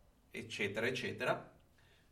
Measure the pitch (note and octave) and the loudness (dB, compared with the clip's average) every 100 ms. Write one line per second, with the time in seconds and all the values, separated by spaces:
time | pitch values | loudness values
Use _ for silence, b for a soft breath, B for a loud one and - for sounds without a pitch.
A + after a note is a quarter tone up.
0 | - - - A#2 G#2+ - G2+ G#2+ A#2+ - | -20 -20 -14 -10 -8 -2 0 2 2 2
1 | G2+ - C3+ E3 - - - b b b | -2 0 2 0 -2 -18 -20 b b b
2 | b | b